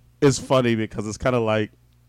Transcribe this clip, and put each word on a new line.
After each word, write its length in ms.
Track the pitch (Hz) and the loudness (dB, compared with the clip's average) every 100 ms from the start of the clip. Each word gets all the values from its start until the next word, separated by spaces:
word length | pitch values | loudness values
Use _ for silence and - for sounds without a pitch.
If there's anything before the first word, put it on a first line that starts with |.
| _ - | _ 0
is 180 | 143 123 | 2 2
funny 360 | - 131 120 | 0 2 2
because 320 | 113 107 110 107 | 0 -2 -6 -8
it's 120 | 104 | -4
kinda 220 | 135 123 | -2 0
like, 320 | 110 107 107 _ _ _ | 0 0 -2 _ _ _